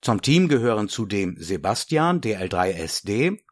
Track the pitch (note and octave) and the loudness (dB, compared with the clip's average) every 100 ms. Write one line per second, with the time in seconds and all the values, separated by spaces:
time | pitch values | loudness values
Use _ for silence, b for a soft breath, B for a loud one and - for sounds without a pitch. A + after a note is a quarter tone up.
0 | - G#2+ - D#3+ F3+ C3+ A#2+ A2 G#2 - | -2 0 4 4 6 4 2 0 -2 -4
1 | G#2 G2+ F#2 F2 E2 F#2 F#2 A2+ - D#3 | -4 -2 -2 -4 -6 -4 -2 -4 -2 0
2 | E3 F3 A#2 G2+ F#2 F2 F#2 E2+ E2 - | 2 0 -2 -4 -2 0 0 -2 -4 -6
3 | G2 G#2+ E3 G#3 _ | -2 0 0 -2 _